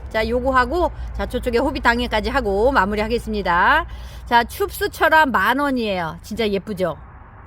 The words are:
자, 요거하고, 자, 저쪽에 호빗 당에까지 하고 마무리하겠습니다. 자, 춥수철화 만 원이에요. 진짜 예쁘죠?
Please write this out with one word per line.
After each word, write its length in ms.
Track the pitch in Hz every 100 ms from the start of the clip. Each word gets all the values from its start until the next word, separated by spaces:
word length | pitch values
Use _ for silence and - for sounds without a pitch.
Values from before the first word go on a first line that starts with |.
| -
자, 180 | 220 220
요거하고, 640 | 247 254 262 247 339 311 - -
자, 120 | - 202
저쪽에 320 | 247 - 233
호빗 240 | 285 277
당에까지 460 | 247 233 240 220 208
하고 440 | 269 214 196 240
마무리하겠습니다. 1120 | 262 190 208 214 233 - 214 185 175 214 302 349 - - - -
자, 180 | 240
춥수철화 840 | 233 - 403 - 403 - 320 311 294
만 340 | 208 202 254
원이에요. 580 | 285 254 220 185 160 170
진짜 260 | - 214 214
예쁘죠? 500 | 196 196 185 175 143 - - - -